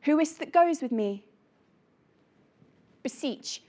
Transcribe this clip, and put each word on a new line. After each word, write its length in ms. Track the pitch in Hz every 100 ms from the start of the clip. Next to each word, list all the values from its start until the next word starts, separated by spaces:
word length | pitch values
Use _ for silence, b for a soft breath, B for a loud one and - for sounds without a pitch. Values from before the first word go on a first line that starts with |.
Who 160 | - 302
is't 200 | 320 -
that 140 | -
goes 280 | 339 339 320
with 120 | 254
me? 320 | 233 208 202 - _ _ _ _ _ _ _ _ _ _ _ _ _ - _ _ _
Beseech 600 | 269 - 285 214 - -